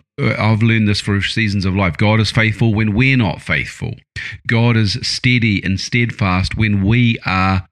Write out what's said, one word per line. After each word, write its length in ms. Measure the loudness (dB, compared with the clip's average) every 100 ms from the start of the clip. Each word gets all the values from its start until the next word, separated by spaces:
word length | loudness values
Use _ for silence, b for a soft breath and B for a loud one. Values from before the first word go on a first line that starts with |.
| _ -6
uh, 160 | -4 0
I've 240 | 0 2
learned 260 | 2 2 2
this 140 | 0
through 180 | -2 -2
seasons 460 | -2 -2 -2 0 -2
of 100 | 0
life. 220 | -2 0
God 200 | 2 2
is 120 | 0
faithful 420 | 0 0 2 0
when 220 | 2 0
we're 240 | 2 2 2
not 240 | 0 -2
faithful. 540 | -4 -4 -4 -8 -10 -10 _ -14 B B -2
God 280 | 2 2
is 240 | 2 0 -2
steady 600 | -6 -2 0 2 2 0
and 160 | -2 -4
steadfast 800 | -2 -2 -2 -2 0 0 -2 0
when 260 | 0 2
we 360 | 2 4 2 0 -2
are 420 | 0 2 0 -4